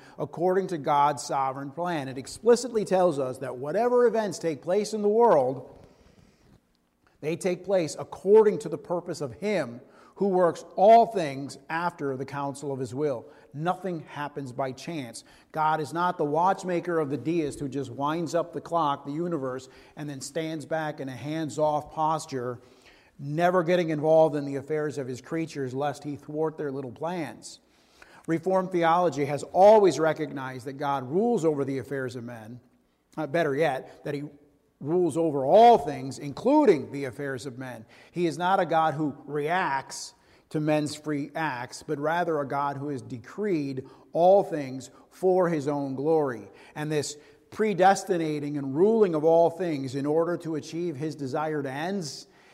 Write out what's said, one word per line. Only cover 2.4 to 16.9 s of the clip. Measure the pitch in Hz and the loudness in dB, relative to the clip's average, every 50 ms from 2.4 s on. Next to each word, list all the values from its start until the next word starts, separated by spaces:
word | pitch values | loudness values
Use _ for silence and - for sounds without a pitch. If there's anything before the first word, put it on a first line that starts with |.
| - 226 240 226 254 247 226 220 196 | 4 4 4 4 4 0 -2 -2 0
tells | - 190 185 180 180 151 139 | 2 4 4 4 4 4 2
us | 135 131 127 - | -2 -4 -4 -6
that | 135 127 123 | -8 -10 -8
whatever | 123 135 147 156 202 240 247 247 240 240 | -8 -6 -4 -2 0 2 2 4 6 6
events | 233 196 226 214 196 147 - | 4 4 2 -2 -2 -4 -4
take | - 165 156 131 - | -4 -4 -4 -4 -2
place | 165 185 208 208 208 214 | -2 0 0 0 -2 -2
in | 220 208 | 0 0
the | 208 | 2
world, | 208 226 240 226 180 147 127 127 139 131 - - - - - - _ _ _ _ _ _ _ _ _ _ _ _ _ _ _ _ _ _ _ _ _ _ _ _ _ _ | 4 6 6 6 6 6 4 2 -2 -6 -8 -16 -20 -20 -20 -20 _ _ _ _ _ _ _ _ _ _ _ _ _ _ _ _ _ _ _ _ _ _ _ _ _ _
they | - 151 170 | -6 -6 -4
take | 170 175 190 180 175 180 | -2 -2 -2 -2 -4 -2
place | 180 202 185 165 143 - - | 0 0 2 0 0 -4 -8
according | 143 - - - - 190 208 220 214 214 190 165 | -12 -12 -12 -4 2 6 8 8 8 8 4 0
to | - 160 | -2 -6
the | 160 - | -8 -8
purpose | - - 175 175 170 180 165 - | -6 -6 -6 -6 -6 -6 -8 -8
of | 151 131 117 | -8 -8 -8
Him | - 190 208 208 175 143 117 117 123 - - _ - - - _ | -6 -4 -2 -2 -2 -2 -4 -8 -14 -18 -20 _ -20 -20 -16 _
who | - 190 202 | -2 0 2
works | 185 185 180 165 - - - - - | 4 4 4 4 2 0 -8 -10 -2
all | - 185 214 226 233 226 | 4 8 10 10 10 8
things | 233 226 196 165 143 135 135 143 127 - - - - | 6 2 -2 -4 -4 -4 -6 -10 -10 -12 -14 -12 -8
after | 160 165 175 175 170 - 151 139 131 | -6 -4 -2 -4 -4 -4 -4 -4 -4
the | 127 139 | -4 -6
counsel | - - 143 143 139 135 135 156 143 | -8 -6 -6 -6 -6 -6 -8 -8 -8
of | 135 127 | -6 -6
His | 131 110 120 | -6 -6 -4
will. | 131 151 147 131 113 - - - - - - - | -4 -2 -2 -2 -4 -8 -14 -20 -20 -20 -16 -10
Nothing | 143 156 175 185 180 - 190 175 160 - | -6 -2 -2 -2 -2 -4 -8 -8 -8 -10
happens | - - 147 147 143 - 143 139 127 120 | -12 -10 -10 -10 -8 -8 -10 -10 -8 -6
by | 143 139 135 | -4 -4 -4
chance. | 123 - - - - 151 131 117 113 - - _ - - _ _ | -6 -8 -10 -10 -8 -8 -10 -10 -12 -16 -20 _ -20 -20 _ _
God | - 156 156 156 160 156 | -4 0 0 0 0 0
is | 151 120 143 | -2 -4 -2
not | 170 175 180 175 | -2 0 0 0
the | - 156 | 0 -2
watchmaker | 147 143 156 175 190 190 190 - 185 175 170 170 180 | 0 0 2 2 2 2 0 -2 -4 -2 -2 -2 -2